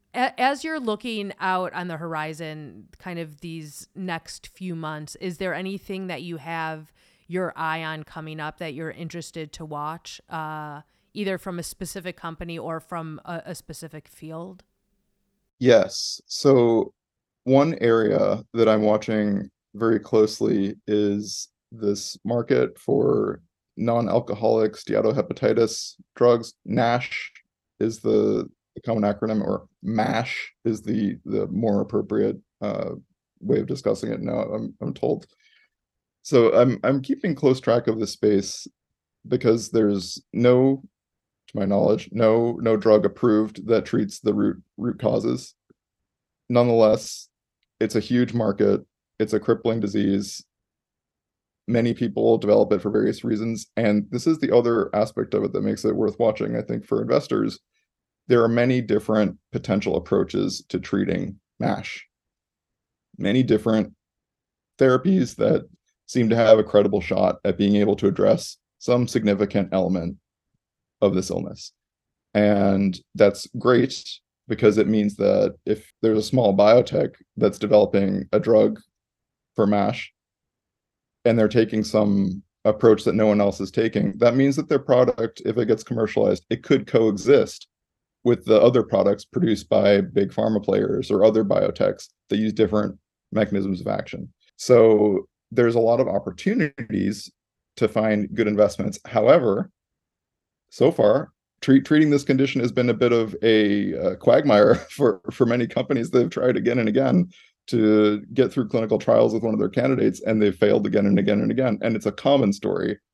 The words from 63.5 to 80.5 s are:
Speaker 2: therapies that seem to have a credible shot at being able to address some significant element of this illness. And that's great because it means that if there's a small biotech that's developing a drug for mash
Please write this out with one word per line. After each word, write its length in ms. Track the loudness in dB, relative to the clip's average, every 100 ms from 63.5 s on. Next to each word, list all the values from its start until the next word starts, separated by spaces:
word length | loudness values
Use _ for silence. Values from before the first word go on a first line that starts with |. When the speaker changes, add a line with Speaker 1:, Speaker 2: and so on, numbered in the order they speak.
| 0 2 0 -2 -8 _ _ _ _ _ _ _ 0
Speaker 2:
therapies 580 | 2 4 2 0 0 0
that 300 | 0 0 -2 _ _ _ -6
seem 160 | 0 2
to 80 | 4
have 220 | 6 6
a 60 |
credible 360 | 6 4 4 0
shot 380 | -4 0 0 0
at 120 | -2 0
being 200 | 2 2
able 200 | 2 2
to 100 | 0
address 520 | 2 2 2 -2 -18 _ _
some 300 | -2 0 0
significant 640 | 0 0 0 0 -2 -2
element 440 | 0 0 -2 -6 -10 _ _ _ _ _ _ _ _
of 140 | 0
this 160 | 0 -2
illness. 420 | -6 -8 -14 -18 _ _ _ _ _ _
And 640 | 0 2 4 2 2 0 -4 _
that's 320 | 2 2 2 -8 -4
great 460 | 2 2 2 -4 -14 -18 _ _ -10
because 300 | 0 2 4
it 120 | 2
means 280 | 2 0 0
that 380 | 0 2 0 -4
if 260 | -6 -6 -8 _
there's 160 | 0 0
a 40 |
small 320 | 0 2 2
biotech 600 | 6 6 6 4 0 -2 -6 _ -2
that's 220 | -2 0
developing 720 | 2 4 4 2 0 -2 -2
a 80 | -2
drug 380 | 2 4 4 0 _ _ _ _ _ _ _
for 120 | -2 2
mash 460 | 2 0 -4 -10 _ _ _ _